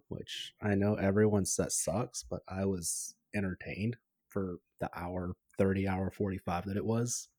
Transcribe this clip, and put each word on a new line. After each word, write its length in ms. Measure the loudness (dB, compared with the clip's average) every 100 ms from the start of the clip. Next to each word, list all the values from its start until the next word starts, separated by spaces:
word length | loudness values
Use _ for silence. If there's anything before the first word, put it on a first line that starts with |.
| -6
which 440 | -10 -8 -10 -10 -4
I 120 | 2
know 200 | 4 4
everyone 500 | 4 4 6 6 6 2
says 320 | 0 0 0
sucks, 440 | 0 0 -2 -6
but 180 | -8 -8 -6
I 160 | -2
was 500 | 0 0 -2 -4 -6 -12 _
entertained 600 | -2 -2 -4 -8 -4 -2 -4 _ _ _
for 300 | -4 -4 -6 _ -8
the 80 | -6
hour, 400 | -6 -6 -4 -6 -8 _ 0
thirty 300 | 2 4 2
hour, 220 | 0 -2
forty-five 540 | -2 -2 -2 -2 -2 -2
that 100 | -2
it 80 |
was. 440 | 0 0 0 -4 -8